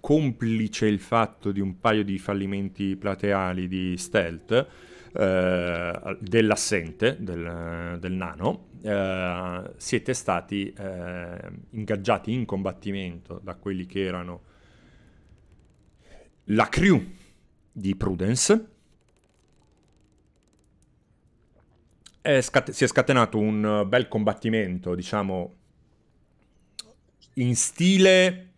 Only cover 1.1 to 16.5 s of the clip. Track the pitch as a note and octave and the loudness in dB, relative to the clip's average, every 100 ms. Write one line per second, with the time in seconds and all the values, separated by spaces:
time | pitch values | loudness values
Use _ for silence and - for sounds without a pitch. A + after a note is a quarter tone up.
1.1 | A#2 A2 - G#2 G2 G2 F2+ A2+ A2 G2+ | 0 0 -2 -6 -2 -4 -2 0 2 0
2.1 | G2 F#2+ G2+ G2 G2 G2 F#2+ G2+ F#2+ G2+ | -4 -4 -4 -2 -4 -6 -4 -4 -2 -4
3.1 | F#2+ G#2 G2 F#2 F#2 F#2 F#2 F#2 F2+ - | -2 0 0 0 -2 -4 -4 -4 -4 0
4.1 | G#2+ E2+ E2 - A#2 C#3+ - - - - | 0 0 -4 -2 0 0 -10 -20 -20 -14
5.1 | - F#2+ F#2 F#2 F2+ F2 E2+ F2 F2 - | -2 2 2 2 0 -2 -4 -4 -8 -8
6.1 | G2 G2 A2 A2 G#2 - G2+ E2 D#2+ A2 | -10 0 2 4 4 2 -2 -4 -2 -2
7.1 | C3+ F2+ E2+ E2+ E2+ E2 E2+ E2+ F2 F2+ | -2 -8 -8 -8 -8 -8 -8 -8 -8 -6
8.1 | F#2 F2 D#2+ F#2+ - - - G#2+ G2+ F#2+ | -6 -6 -4 -4 -4 -10 -14 -4 -2 0
9.1 | F#2 F#2 F2+ F2+ F2+ F#2+ - - A#2+ - | -2 -4 -4 -6 -8 -10 -14 -4 -4 -2
10.1 | B2+ - F2 E2+ G2+ G2 - G2 F#2 F2 | -6 -2 -4 -2 -6 -6 -8 -12 -10 -10
11.1 | F2+ F2 F2 F2+ F2+ A2+ A2 G#2 G#2+ G2 | -10 -12 -14 -14 -16 -14 -12 -4 -4 0
12.1 | G#2 - A#2+ A#2 A2+ G2 F2+ G2+ G2 F#2 | 0 0 -4 -2 -4 -4 -6 -8 -8 -8
13.1 | E2+ - F2 F#2+ F2+ G2+ F#2+ F2+ F#2 F#2+ | -12 -14 -16 -14 -12 -8 -8 -6 -4 -4
14.1 | F2+ F2+ F2 - _ _ _ - - - | -4 -8 -14 -18 _ _ _ -20 -20 -20
15.1 | _ _ - _ - _ _ _ _ _ | _ _ -20 _ -20 _ _ _ _ _
16.1 | - - _ - | -20 -20 _ -2